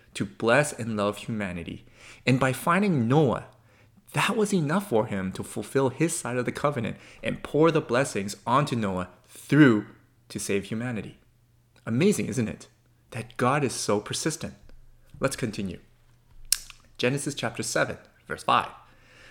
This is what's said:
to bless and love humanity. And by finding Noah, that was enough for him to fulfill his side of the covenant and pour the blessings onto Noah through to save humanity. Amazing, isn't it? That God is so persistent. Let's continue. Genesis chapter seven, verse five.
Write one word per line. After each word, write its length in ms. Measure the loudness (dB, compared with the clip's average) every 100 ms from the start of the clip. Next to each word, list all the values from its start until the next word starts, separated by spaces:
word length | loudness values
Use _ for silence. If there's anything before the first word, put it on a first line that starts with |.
| _
to 100 | -8
bless 480 | -8 -2 2 4 2
and 240 | -4 -6 -2
love 220 | -2 -2
humanity. 640 | -6 -6 -6 -8 -10 -12 -16 -20 -20 -4 2
And 120 | 4
by 140 | 2
finding 540 | 0 2 2 4 2 4
Noah, 400 | 4 4 2 -6 -18 _ _ _ _ -8
that 240 | -2 0 0
was 160 | 2
enough 360 | 2 2 0 0
for 180 | 0 0
him 240 | -2 -4
to 120 | -6
fulfill 460 | -8 -10 -4 0 0
his 260 | 0 -2 -2
side 220 | -4 -4
of 80 | -4
the 60 |
covenant 460 | -2 -2 -2 -4 -8 -16 -8
and 180 | -6 -6
pour 300 | -2 4 4
the 100 | 4
blessings 540 | 2 0 0 -2 -6 -6 0
onto 300 | 2 2 0
Noah 340 | -2 -2 -6 -12 _
through 600 | -20 4 8 8 8 0 -12 _ _ -14
to 100 | -8
save 260 | -2 -2 -2
humanity. 520 | -6 -6 -8 -10 -16 _ _ _ _ _ _ -2
Amazing, 420 | 2 4 2 -2
isn't 200 | -2 -4
it? 200 | -6 -16 _ _ _ _
That 240 | -12 -10 -2
God 280 | 0 2
is 100 | 0
so 260 | -2 0 0
persistent. 540 | -2 -4 -4 -4 -8 -12 -20 -20 -20 -20 _ -6
Let's 160 | -6 -4
continue. 440 | -6 -4 -8 -10 -16 _ _ _ _ -20 -4 -4 -4 -20 -18 -4
Genesis 360 | -2 -2 -6
chapter 300 | -6 -6 -6
seven, 340 | -4 -2 -2 -4 -16 _ -12
verse 160 | -4
five. 260 | 0 2 0 -8 -20 _ -20 -20 -20